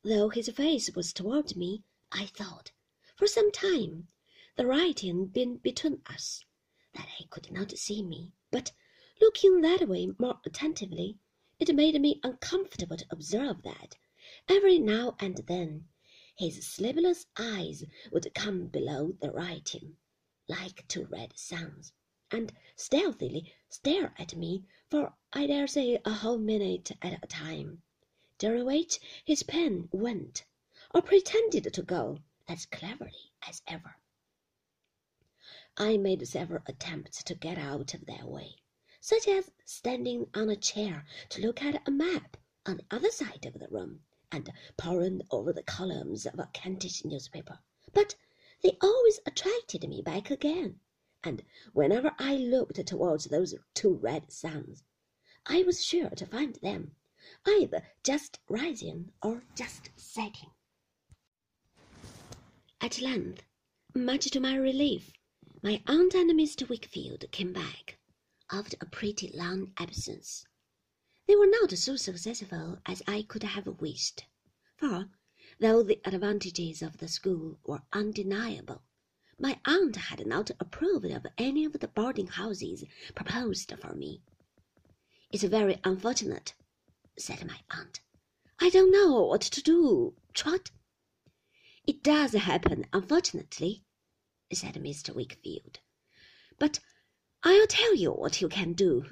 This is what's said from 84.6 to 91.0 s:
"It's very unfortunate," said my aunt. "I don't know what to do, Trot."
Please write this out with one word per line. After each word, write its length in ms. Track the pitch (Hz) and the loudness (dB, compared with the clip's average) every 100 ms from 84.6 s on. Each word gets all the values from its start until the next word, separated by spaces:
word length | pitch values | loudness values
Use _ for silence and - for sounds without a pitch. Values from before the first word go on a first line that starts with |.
| _ _ _ _ _ _ _ | _ _ _ _ _ _ _
"It's 140 | 196 | -2
very 360 | 196 220 202 190 | 2 4 4 2
unfortunate," 720 | 190 190 220 254 202 - - - _ _ _ _ _ - | 0 0 -2 -2 -4 -6 -10 -18 _ _ _ _ _ -14
said 280 | - - | -12 -10
my 160 | - - _ | -12 -14 _
aunt. 320 | - - - _ _ _ _ _ - | -14 -12 -20 _ _ _ _ _ 2
"I 100 | 359 | 8
don't 220 | 370 381 | 10 10
know 300 | 392 381 247 | 10 8 8
what 180 | 175 190 | 6 4
to 200 | - - | 0 0
do, 540 | 311 339 294 156 117 - _ | 4 6 8 6 2 -4 _
Trot." 380 | - 302 370 - _ _ _ | -4 -2 -2 -4 _ _ _